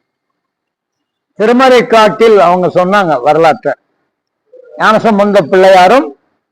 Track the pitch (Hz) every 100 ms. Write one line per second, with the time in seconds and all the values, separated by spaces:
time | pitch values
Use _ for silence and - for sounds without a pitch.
0 | _ _ _ _ _ _ _ _ _ _
1 | _ _ _ - 214 240 262 247 - 220
2 | 214 - 226 208 175 185 175 170 180 202
3 | 180 139 135 151 165 123 147 127 _ _
4 | _ _ _ _ _ - - - 185 220
5 | 220 202 208 202 139 185 190 185 185 254
6 | 427 - _ _ _